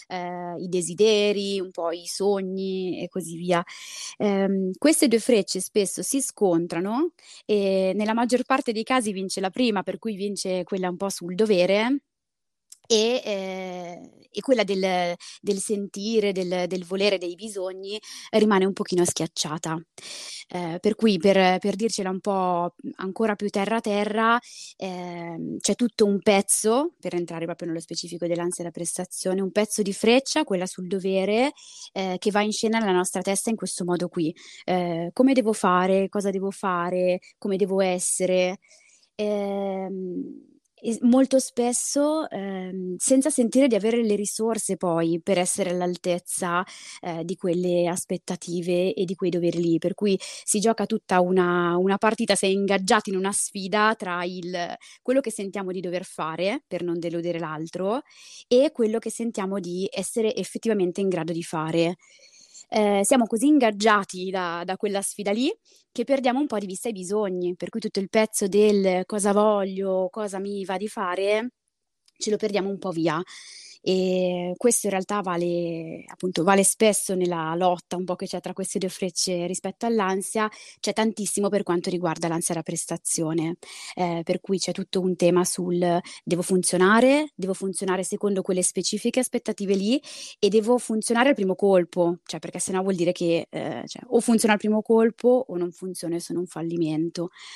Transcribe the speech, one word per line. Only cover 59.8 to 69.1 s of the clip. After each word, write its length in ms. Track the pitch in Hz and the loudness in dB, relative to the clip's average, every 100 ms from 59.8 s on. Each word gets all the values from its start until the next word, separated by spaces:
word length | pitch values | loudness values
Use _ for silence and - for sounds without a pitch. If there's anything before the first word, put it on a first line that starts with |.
| 190 | -4
essere 440 | 190 185 233 220 | -4 -4 0 0
effettivamente 680 | - 180 - 226 208 180 175 | -2 -6 -4 -2 2 0 0
in 80 | 190 | 0
grado 240 | 165 160 | 0 -2
di 100 | 165 | -6
fare. 540 | 165 160 160 165 165 165 _ _ - _ _ - - | -4 -4 0 2 2 0 _ _ -20 _ _ -20 -2
Eh, 300 | 220 208 202 | 2 4 4
siamo 240 | 202 262 226 | 6 4 4
così 200 | 226 277 | 4 6
ingaggiati 840 | 302 226 202 214 208 196 185 185 | 6 6 4 4 4 2 -6 -4
da, 320 | 185 175 170 | -2 -2 -4
da 120 | 180 190 | -6 -4
quella 240 | 202 196 | -2 -2
sfida 320 | 196 - 202 | -4 -4 -2
lì 180 | 214 277 453 _ _ _ | 0 0 -2 _ _ _
che 140 | - | -6
perdiamo 340 | 233 277 247 254 | 0 2 2 2
un 80 | 294 | 0
po' 120 | 214 | -2
di 80 | 202 | -6
vista 220 | 185 240 | -8 -8
i 40 | |
bisogni, 640 | 196 175 208 202 180 175 180 | -6 -4 -2 0 -2 -2 -4
per 140 | 175 | -6
cui 100 | 226 | -6
tutto 180 | 214 196 | -4 -4
il 120 | 190 | 0
pezzo 360 | 220 214 - 202 | 2 2 0 2
del 580 | 202 208 202 190 180 | 4 6 6 4 2
"cosa 260 | 220 | -2